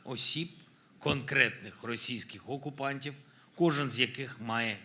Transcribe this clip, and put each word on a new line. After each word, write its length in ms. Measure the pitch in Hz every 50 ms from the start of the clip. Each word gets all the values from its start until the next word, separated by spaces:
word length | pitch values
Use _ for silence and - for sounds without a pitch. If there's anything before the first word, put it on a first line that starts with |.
| -
осіб, 440 | - 127 117 - - - 151 170 175 - - - - - - - - - - -
конкретних 760 | 143 147 139 127 139 139 135 123 110 - - 98 107 - - -
російських 680 | 113 117 113 - - 123 107 - - - 92 - 113
окупантів, 680 | 139 139 139 147 139 143 135 139 139 135 135 147 131 - - - - - - - -
кожен 360 | - 170 170 147 143 143 127
з 100 | 110 123
яких 400 | 127 - - 135 135 123 - -
має 380 | 117 113 113 117 117 113 104 98 -